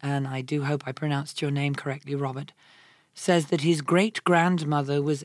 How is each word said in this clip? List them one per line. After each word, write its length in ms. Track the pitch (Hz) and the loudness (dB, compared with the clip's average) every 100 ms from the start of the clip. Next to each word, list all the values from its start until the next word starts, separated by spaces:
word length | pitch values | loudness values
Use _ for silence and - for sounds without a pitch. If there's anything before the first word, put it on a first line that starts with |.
and 240 | 143 139 135 | -4 -2 -2
I 120 | 131 | -6
do 220 | 131 147 | -4 -2
hope 180 | 139 147 131 | -2 -2 -4
I 60 | |
pronounced 500 | - 151 139 151 - | -4 -2 -2 -4 -4
your 80 | 147 | -2
name 240 | 139 143 | 0 0
correctly, 400 | 139 147 139 139 | -2 -6 -8 -6
Robert, 380 | 139 139 131 143 - _ _ _ _ _ | -4 -4 -6 -12 -16 _ _ _ _ _
says 320 | - - 175 147 | -4 2 4 4
that 140 | 165 | 2
his 200 | 156 156 | 2 2
great-grandmother 1200 | 139 175 214 - - 170 175 175 151 147 139 143 | 2 2 2 0 2 4 4 2 0 0 0 0
was 220 | 143 143 | 0 -2